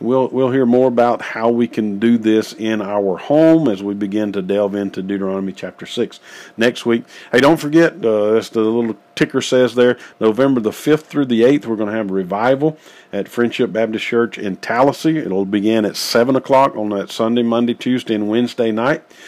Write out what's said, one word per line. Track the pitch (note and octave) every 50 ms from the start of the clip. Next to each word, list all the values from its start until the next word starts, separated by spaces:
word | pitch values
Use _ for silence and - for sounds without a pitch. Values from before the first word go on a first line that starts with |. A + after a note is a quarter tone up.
we'll, | A2+ A2+ B2+ C3 B2+ A#2+
we'll | A#2+ B2+ C3 B2+
hear | B2 C3+ C3
more | A#2 A#2+ B2 B2+ C3
about | B2 A#2 A#2+ A#2+ A#2 - -
how | - - A2+ A2+ A#2
we | A#2+ A#2+ A#2+
can | A2+ - - G#2+ G#2+ G2+ G2+
do | A2+ A#2 A#2+ A#2
this | G#2+ A2 A2 A2 G#2 - -
in | - A2 A2 A2 G#2+ G2+
our | G2 G#2 G#2 G2+ G2 F2+
home | E2+ - - C#3+ D3+ D#3+ D#3+ D#3+ D#3+ D#3 B2
as | G2+ F#2 G2+
we | G2+ G2+
begin | G2+ G#2 G2 G2 G#2+ G#2+ G#2 G2
to | G2+ F#2
delve | F#2 G2 G2+ G#2 G2+ G2+
into | G#2 G2+ G2 - -
Deuteronomy | F#2 F#2+ G2+ G2 G2 F#2+ F#2+ G2 G2 F#2+ F#2
chapter | - - F2+ - - -
six | - - A#3+ - - - - - - - - - - - -
next | A2+ B2 A#2+ - -
week. | A#2+ A#2 A#2 - - - - - - -
Hey, | B2+
don't | C3+ C#3+ E3
forget, | D#3+ D3+ D3 D3+ E3 E3 E3 E3 E3+ G#2+
uh, | A2+ A2 G#2 G#2 G#2+ A2
that's | A2+ G2+ -
the | - A2+
little | A2 A2 A2+ A#2+ A#2 A2+ G#2 - _ _ _
ticker | - D#3 - - C3 B2
says | - C3+ B2+ B2+ A#2+ A#2
there, | B2 B2 B2 A#2+ - - - - -
November | A2 A2 G#2+ A2 C3+ C#3 C3+ B2
the | G#2 G#2+ -
fifth | - - D3 D3+ D3+ -
through | - - D3 C#3+
the | B2+ A#2+ A2 A2+
eighth, | B2+ D3 C#3+ -
we're | A#2 A2+
gonna | G#2 A2 G2+
have | G#2+ A2+ A2 G2
a | F#2
revival | F#2+ F#2 F2 G2 G2+ A2+ B2+ C3+ C3+ D3 D#3+ D#3 - - - - - - _ -
at | G2+ G2
Friendship | - - A#2+ A#2+ A#2 A2+ - B2 G2 F2+
Baptist | A2 A2+ A2 A2 G#2 -
Church | - A#2+ A#2 A#2 A2+ - -
in | G#2 G2+ F#2
Tallahassee. | - - - A2 A#2+ C3+ C#3+ C3+ - - D#3+ D#3+ D#3
It'll | A#2+ F#2 F#2 F#2+ G2
begin | F#2+ G2+ G#2 G2 A2 A2+ A2+ G#2
at | G2 -
seven | - - - - A#2+ A#2 C3 C3
o'clock | C3 - - C#3 C3 C3+ - -
on | G#2+ G#2+ G#2
that | G#2 G2+ F#2+ -
Sunday, | - - A2+ A2+ A#2+ A#2+ A#2+
Monday, | A#2 A#2 A#2 A#2+ A#2 A#2
Tuesday, | - - B2+ B2+ B2+ B2 - A2
and | G#2 G#2 G#2
Wednesday | G#2+ A#2+ B2 A#2 - - A#2 A2+
night. | G#2+ A2 A#2 C3 D#3+ E3 - _ - - -